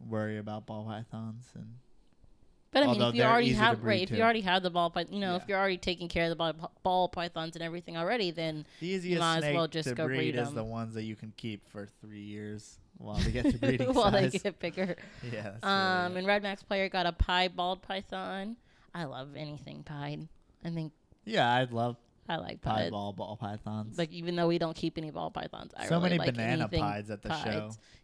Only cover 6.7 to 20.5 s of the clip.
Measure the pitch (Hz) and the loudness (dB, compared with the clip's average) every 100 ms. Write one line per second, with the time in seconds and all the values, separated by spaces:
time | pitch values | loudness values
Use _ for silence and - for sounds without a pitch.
6.7 | _ 185 185 180 - 175 - 165 165 165 | _ 2 4 4 0 -6 -4 -6 -6 -6
7.7 | 175 170 165 175 240 185 165 160 156 - | -6 -8 -4 0 2 0 0 -2 -4 -8
8.7 | - 165 190 180 170 170 160 147 143 160 | -8 -4 -2 0 2 4 2 2 2 2
9.7 | 160 131 123 156 131 127 123 117 107 110 | 0 -2 -2 0 0 0 0 -2 -2 -4
10.7 | 113 113 110 110 107 110 - 117 101 - | -4 -4 -4 -6 -6 -12 -8 -8 -8 -10
11.7 | 107 101 - 107 104 104 104 104 107 - | -12 -12 -14 -16 -12 -10 -8 -8 -10 -12
12.7 | - - - 110 104 - 123 285 127 277 | -20 -20 -14 -4 0 2 4 2 2 2
13.7 | 196 254 247 202 202 190 190 202 - 170 | 2 4 6 6 6 4 2 -2 -4 -6
14.7 | 175 190 175 - - 123 113 107 101 196 | -2 -2 -4 -10 -12 -8 -6 -6 -4 0
15.7 | 196 190 185 180 185 190 208 202 196 - | 2 2 2 0 0 2 2 0 -6 -2
16.7 | 196 190 190 175 170 - 180 185 180 180 | 0 0 2 0 2 4 4 4 2 -2
17.7 | 185 - 196 - 190 185 190 196 233 _ | -2 -4 -6 -6 -8 -6 -6 -6 -10 _
18.7 | _ - 175 151 127 139 143 147 147 - | _ -12 -8 -6 -8 -10 -10 -8 -10 -12
19.7 | 147 147 147 143 151 160 - _ | -14 -12 -8 -6 -8 -10 -16 _